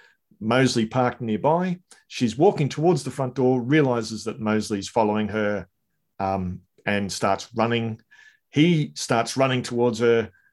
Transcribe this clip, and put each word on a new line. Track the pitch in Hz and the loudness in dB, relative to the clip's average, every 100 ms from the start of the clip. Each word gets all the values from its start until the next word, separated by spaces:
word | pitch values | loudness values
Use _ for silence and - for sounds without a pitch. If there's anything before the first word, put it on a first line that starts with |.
| _ _ _ - | _ _ _ -8
Mosley | 110 127 131 123 110 | 0 4 4 2 0
parked | 131 120 - | 0 0 -2
nearby. | 117 107 139 165 185 180 _ _ _ | -4 0 2 2 0 -6 _ _ _
She's | - 120 110 | -4 -2 2
walking | 185 190 139 | 2 2 -2
towards | - 165 160 | 0 0 0
the | 131 | -2
front | 131 127 131 | -6 -4 0
door, | 127 127 | 2 2
realises | 120 156 135 120 107 110 | 2 2 4 0 -4 -6
that | 107 131 | -8 -4
Mosley's | 107 107 104 104 98 | 0 0 0 -4 -2
following | 117 107 107 107 | 0 2 0 -2
her, | 107 104 101 90 _ _ _ _ - | -2 -2 -4 -8 _ _ _ _ -6
um, | 95 95 90 90 _ _ - | -4 -2 -4 -8 _ _ -4
and | 101 98 | -2 -4
starts | - 104 98 - 113 | -2 -2 -2 -4 -2
running. | 117 117 113 110 _ _ - _ _ | 0 0 -4 -8 _ _ -20 _ _
He | 143 170 165 147 - | 2 4 4 0 -6
starts | - 117 117 131 | -2 0 0 0
running | 135 127 | 0 0
towards | 120 120 120 110 | -2 0 0 2
her, | 120 117 107 - _ | 4 4 0 -8 _